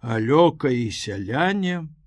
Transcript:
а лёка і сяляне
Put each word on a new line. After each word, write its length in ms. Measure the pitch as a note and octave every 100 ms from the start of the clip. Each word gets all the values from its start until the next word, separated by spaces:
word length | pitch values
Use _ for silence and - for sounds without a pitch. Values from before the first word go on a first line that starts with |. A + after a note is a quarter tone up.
а 160 | A#2+ A2+
лёка 540 | A2 D3 E3+ D#3 C#3+
і 160 | B2 A2+
сяляне 960 | - - G2 F#2+ B2+ F3+ G3+ F#3 F3+ D#3+ -